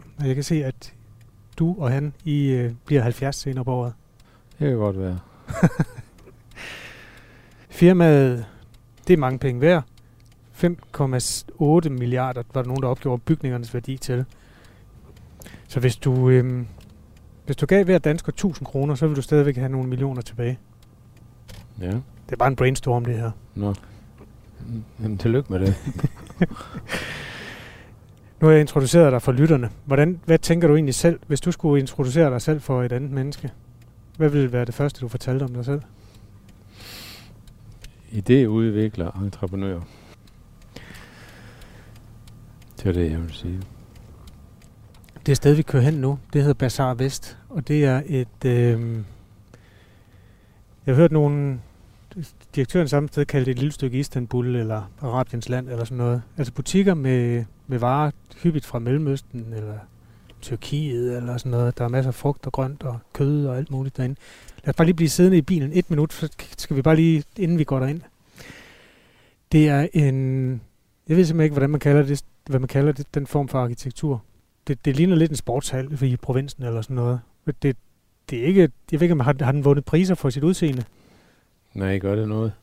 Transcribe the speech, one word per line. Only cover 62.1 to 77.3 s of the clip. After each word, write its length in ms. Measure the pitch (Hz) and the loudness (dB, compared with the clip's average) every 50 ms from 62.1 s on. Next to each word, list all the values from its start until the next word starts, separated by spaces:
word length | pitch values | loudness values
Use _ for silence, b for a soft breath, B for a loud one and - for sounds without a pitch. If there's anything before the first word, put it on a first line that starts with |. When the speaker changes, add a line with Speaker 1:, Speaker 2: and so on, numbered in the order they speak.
Speaker 1:
af 40 | 120 | -2
frugt 320 | - - 143 143 - - | -2 -2 -4 -4 -4 -8
og 60 | 135 - | -8 -6
grønt 300 | - 131 131 147 143 - | -4 -4 -4 -6 -8 -10
og 160 | 135 120 113 - _ - | -10 -10 -10 -12 _ -6
kød 340 | - 143 139 151 147 143 | -2 -2 0 0 0 -2
og 100 | 139 123 | -2 -4
alt 140 | 131 143 - | -4 -6 -6
muligt 260 | 139 131 135 135 - | -6 -6 -6 -6 -6
derinde. 200 | - 127 127 139 B B B B B B B B B - | -4 -4 -6 -6 B B B B B B B B B -6
Lad 40 | - | -2
os 80 | 135 | 2
bare 100 | - 170 | 4 4
lige 80 | 165 185 | 4 4
blive 140 | 160 170 147 | 2 0 0
siddende 300 | - - 180 185 190 175 | 4 4 6 6 6 6
i 40 | 139 | 4
bilen 280 | - 185 165 135 139 156 | 2 0 0 0 0 0
et 180 | 180 - - | 0 0 0
minut, 220 | 170 147 151 160 - | 0 0 0 -2 -4
så 160 | - - 151 - - - - - - | -6 -10 -10 -10 -12 -18 -18 -16 -12
skal 180 | - - 156 | -8 -4 -2
vi 60 | 135 123 | 2 4
bare 140 | 160 160 | 4 6
lige, 280 | 160 165 165 160 151 147 - - | 6 6 4 4 2 0 -4 -6
inden 220 | 240 190 160 175 170 | -4 -2 0 2 0
vi 60 | 147 | 0
går 160 | - 139 135 | 0 0 0
derind. 200 | 131 135 147 170 - - _ _ B B B B B B B B B B B B B B B B B B B B B B B B _ _ - | -2 -2 -4 -6 -10 -16 _ _ B B B B B B B B B B B B B B B B B B B B B B B B _ _ 4
Det 160 | 156 151 151 | 6 6 6
er 200 | 143 139 143 175 - | 4 2 2 2 2
en... 580 | 160 147 139 131 135 135 131 131 131 131 127 131 117 - - _ _ _ _ _ _ _ - | 2 2 2 2 0 0 -2 -2 -2 -2 -4 -4 -6 -10 -16 _ _ _ _ _ _ _ 0
Jeg 80 | 156 | 2
ved 80 | 175 185 | 4 4
simpelthen 200 | 156 160 165 156 | 4 2 2 2
ikke, 100 | 156 147 | 2 2
hvordan 160 | 143 135 139 | 2 0 2
man 100 | 151 143 | 0 2
kalder 220 | - 143 143 147 147 | 2 4 4 4 4
det, 220 | 135 143 139 - - _ _ _ | 2 0 -4 -6 -10 _ _ _
hvad 140 | - 139 127 | -2 -2 -2
man 80 | 131 127 | -2 0
kalder 240 | - 139 139 151 147 | 0 2 2 2 0
det, 220 | - 147 - - | -2 -6 -8 -6
den 120 | 151 139 | -6 -4
form 220 | - - 147 139 127 | -2 -2 -2 -2 -2
for 100 | - 131 | -2 -2
arkitektur. 640 | 123 120 120 - - 131 - - - 151 139 113 - _ _ _ _ _ _ _ _ | -2 -2 -4 -6 -10 -12 -8 -6 -4 -4 -4 -4 -6 _ _ _ _ _ _ _ _
Det, 180 | - 143 - - | -6 -6 -2 -2
det 120 | 151 135 | 0 2
ligner 200 | 135 170 185 185 | 2 4 4 4
lidt 140 | 160 160 156 | 4 4 2
en 60 | 151 | 0
sportshal 640 | 120 - - 120 139 - - - 131 131 139 151 127 131 | -4 -4 -4 -4 -4 -4 -4 -6 -6 -6 -6 -4 -2 -2
i 140 | 131 123 | -2 -2
provinsen 460 | 120 - - 127 127 139 143 - - 131 | -2 -2 -2 -2 -2 -4 -4 -8 -8 -6
eller 200 | 120 113 117 110 | -6 -4 -6 -6
sådan 140 | - 131 | -6 -4
noget. 240 | 123 120 120 123 120 - _ | -2 -2 -2 -2 -4 -6 _